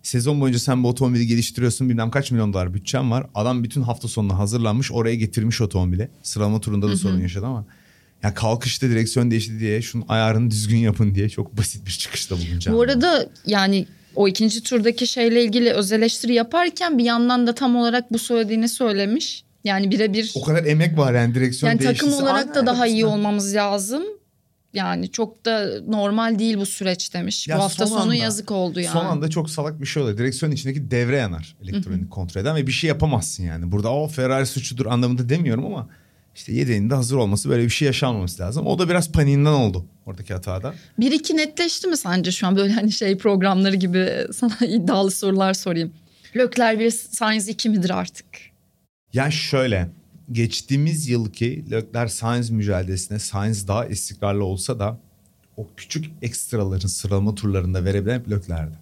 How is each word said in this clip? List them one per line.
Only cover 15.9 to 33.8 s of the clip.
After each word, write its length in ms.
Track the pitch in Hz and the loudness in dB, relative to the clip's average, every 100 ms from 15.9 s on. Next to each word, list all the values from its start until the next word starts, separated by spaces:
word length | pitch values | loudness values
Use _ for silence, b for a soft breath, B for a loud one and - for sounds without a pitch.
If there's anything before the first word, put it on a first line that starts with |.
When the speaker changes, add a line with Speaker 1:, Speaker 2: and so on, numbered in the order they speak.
Speaker 2:
eleştiri 420 | 220 226 - 233 | 2 2 0 2
yaparken 640 | 240 233 330 349 349 359 277 | 2 2 0 0 0 0 2
bir 60 | |
yandan 420 | 233 233 240 247 240 | 2 2 2 4 2
da 80 | |
tam 220 | 240 262 240 | 2 2 2
olarak 360 | 233 240 240 | 2 0 0
bu 60 | 226 | -4
söylediğini 500 | - 233 214 220 226 | 0 0 2 0 0
söylemiş. 760 | - 240 196 202 254 - - _ _ | 0 0 0 0 0 -2 -10 _ _
Yani 260 | 208 190 196 | -4 0 2
birebir 420 | 196 214 202 220 | 2 2 0 -2
Speaker 1:
O 80 | - | -4
kadar 200 | 151 160 | 0 2
emek 340 | 160 151 170 156 | 4 4 4 4
var 160 | 135 | 4
yani 200 | 123 120 | 4 2
direksiyon 360 | 120 127 127 - | 2 0 2 2
Speaker 2:
yani 80 | 226 | 2
takım 100 | 254 | 2
Speaker 1:
değiştiyse 320 | 233 294 277 | 2 2 2
Speaker 2:
olarak 160 | 269 277 | 2 2
Speaker 1:
aynen 160 | 269 | 0
Speaker 2:
da 120 | 294 247 | 2 2
daha 200 | 247 233 | 2 2
iyi 80 | 220 | 4
Speaker 1:
öyle. 20 | 220 | 2
Speaker 2:
olmamız 480 | 208 208 208 196 | 2 0 0 0
lazım. 480 | 202 202 202 196 269 403 415 _ _ _ _ _ | 0 0 0 -2 -4 -6 -10 _ _ _ _ _
Yani 360 | 208 185 180 185 | -4 -2 -2 -4
çok 340 | - 214 - | -4 -6 -4
da 240 | - 220 196 104 - | -2 -2 -2 -6 -4
normal 500 | 214 202 214 226 214 | -2 0 0 0 0
değil 180 | 226 214 | 0 0
bu 80 | 196 | -2
süreç 480 | - 190 180 - | -4 -4 -4 -6
demiş. 340 | 180 180 - - | -6 -4 -6 -2
Speaker 1:
Ya 100 | 160 | 0
Speaker 2:
Bu 40 | |
hafta 240 | 196 - 214 | 0 0 0
Speaker 1:
son 80 | 220 | 2
Speaker 2:
sonu 60 | |
Speaker 1:
anda, 120 | 190 | 2
Speaker 2:
yazık 360 | 240 226 208 208 | 2 0 -4 -4
oldu 300 | 202 180 175 | -2 -2 -2
yani. 120 | 175 | -2
Speaker 1:
son 120 | 165 | -2
anda 260 | 180 156 156 | 0 0 0
çok 200 | 165 156 | -2 -4
salak 300 | - 151 156 | -4 -6 -6
bir 60 | 139 | -6
şey 160 | 156 | -2
oluyor. 160 | 127 104 | 0 0
Direksiyon 340 | 127 127 156 | -2 0 -2
içindeki 380 | 143 135 139 117 | -2 -4 -4 -2
devre 260 | 120 120 139 | 0 2 0
yanar 400 | 110 82 80 - | 0 -4 -8 -14
elektronik 380 | 92 202 170 95 | -6 -6 -2 -4
Speaker 2:
Hı 40 | 95 | -4
hı. 20 | |
Speaker 1:
kontrol 300 | - 90 98 | -6 -6 -2
eden 140 | 117 160 | -2 0
ve 100 | 151 | -2
bir 60 | |
şey 160 | - 160 | -2 -2
yapamazsın 560 | 151 156 123 - - | 0 2 0 -2 -6
yani. 280 | 87 80 87 | -6 -4 -2
Burada 200 | 101 | -2